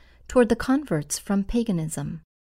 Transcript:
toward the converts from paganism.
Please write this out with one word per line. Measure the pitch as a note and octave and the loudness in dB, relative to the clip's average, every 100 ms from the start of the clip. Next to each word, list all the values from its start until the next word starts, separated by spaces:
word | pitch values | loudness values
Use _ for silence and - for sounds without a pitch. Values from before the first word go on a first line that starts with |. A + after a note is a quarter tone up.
| - - - | -20 -20 0
toward | B3+ A3+ | 4 4
the | A3+ | 2
converts | - C4 D4 D#3 D3 - | 2 0 0 -2 -2 -8
from | - G3+ | -2 -2
paganism. | G3 A#3 A#3 F3 D#3 - C#3+ E3 - _ _ | 0 -2 0 -2 -4 -6 -8 -10 -14 _ _